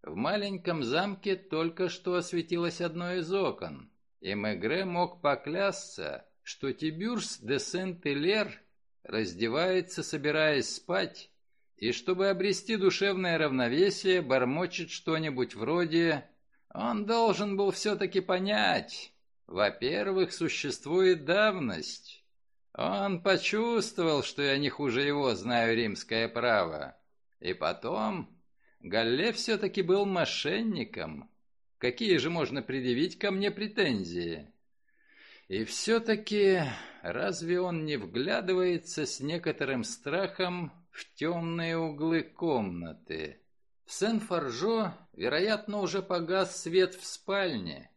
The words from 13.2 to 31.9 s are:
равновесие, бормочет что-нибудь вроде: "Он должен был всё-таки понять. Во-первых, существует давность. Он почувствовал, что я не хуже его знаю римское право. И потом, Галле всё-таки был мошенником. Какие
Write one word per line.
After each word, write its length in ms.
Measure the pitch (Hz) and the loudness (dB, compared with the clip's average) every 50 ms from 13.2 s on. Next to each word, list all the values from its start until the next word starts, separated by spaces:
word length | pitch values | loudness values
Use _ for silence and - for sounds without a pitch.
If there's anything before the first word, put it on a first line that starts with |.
| 185 175 165 | 0 0 2
равновесие, 840 | 160 156 147 131 131 123 117 123 151 190 202 185 - - 190 185 180 | 2 2 2 2 2 2 2 4 4 4 4 4 2 2 4 4 4
бормочет 680 | 160 123 131 131 127 123 139 160 185 180 - - 170 - | 4 4 4 4 4 4 2 0 -2 -2 -4 -8 -8 -8
что-нибудь 680 | - - - 165 160 160 160 151 135 123 123 120 - | -10 -6 -2 0 0 0 0 -2 0 0 -2 -2 -2
вроде: 720 | 101 110 117 160 175 175 160 160 170 170 165 156 139 - - _ _ _ _ _ _ _ _ | -6 -2 0 2 2 2 2 4 4 4 4 2 0 -2 -10 _ _ _ _ _ _ _ _
"Он 320 | - - 208 240 233 208 208 | -8 -4 -2 -2 0 -2 0
должен 520 | 202 226 233 226 226 185 - 208 202 196 | 0 2 4 4 4 4 2 0 -2 0
был 160 | 196 202 196 | 2 2 2
всё-таки 480 | 185 - - 214 202 - 202 180 - 190 | 0 0 -2 -2 0 0 -2 0 0 -2
понять. 920 | 180 - 185 180 190 196 208 214 214 185 170 196 202 - - - - - _ _ _ _ _ _ _ - | 0 2 0 0 2 2 2 2 4 4 2 0 -2 -4 -12 -14 -14 -16 _ _ _ _ _ _ _ -6
Во-первых, 840 | 80 92 104 101 - - 120 127 165 202 208 196 190 190 180 170 | 2 2 2 2 2 0 -2 -2 0 0 0 0 2 2 2 0
существует 920 | - - 170 147 - - - 143 120 - - 139 165 185 190 185 180 160 143 | 0 -2 -2 -2 -2 -2 -4 -4 -6 -6 -4 0 2 6 6 6 6 4 2
давность. 1000 | 143 175 202 214 214 196 185 147 113 92 80 76 - - - - - - - _ _ _ _ _ _ _ _ _ _ _ | 2 4 4 4 4 4 2 -2 -2 -2 -4 -6 -8 -10 -12 -16 -20 -20 -20 _ _ _ _ _ _ _ _ _ _ _
Он 480 | - 123 165 196 202 196 202 190 170 | -2 0 0 0 0 0 0 -2 0
почувствовал, 1000 | 175 196 190 - - - - 214 226 233 233 220 - - - - 170 160 151 143 | 2 2 2 4 2 0 0 0 0 2 0 0 -2 -2 -2 0 2 2 4 2
что 200 | 127 - - - | 0 -2 -4 0
я 140 | 143 139 135 139 | 2 2 2 2
не 100 | 147 131 | 0 -2
хуже 340 | - - 147 135 113 127 | -2 -2 -2 0 2 2
его 320 | 143 143 143 143 139 127 110 | 2 2 2 2 2 2 0
знаю 400 | 87 95 123 120 120 117 113 113 | 0 -2 0 2 4 4 4 4
римское 540 | 113 117 110 98 - - - 113 113 113 113 | 2 2 0 -2 -6 -6 -2 0 0 0 0
право. 680 | - 120 117 123 113 104 90 82 78 76 71 65 - _ _ _ _ _ _ _ _ _ | -2 0 2 4 4 4 4 2 -2 -6 -8 -10 -12 _ _ _ _ _ _ _ _ _
И 120 | - 87 | -4 -4
потом, 880 | 92 - - 82 90 - - 117 170 214 214 220 196 170 - - - _ _ _ _ _ _ _ _ _ | -4 0 0 -2 -2 -2 -4 -4 -2 -2 -2 -2 -2 -4 -8 -10 -14 _ _ _ _ _ _ _ _ _
Галле 520 | - 85 92 110 113 113 123 139 185 233 | -10 -2 0 0 2 2 2 2 0 0
всё-таки 500 | 214 - - - 220 208 214 185 - 202 | -2 -2 -2 -2 -2 0 0 -2 0 -2
был 220 | 185 165 185 202 202 | 2 2 2 2 2
мошенником. 1200 | 202 190 180 156 - - - - 147 180 214 233 220 190 156 113 - - - 80 78 78 71 - - _ _ _ _ _ _ _ _ _ _ | 2 2 0 0 0 -2 -2 -2 -2 -2 0 0 -2 -2 -2 -4 -8 -8 -10 -8 -8 -10 -12 -16 -18 _ _ _ _ _ _ _ _ _ _
Какие 400 | - 127 | -2 -2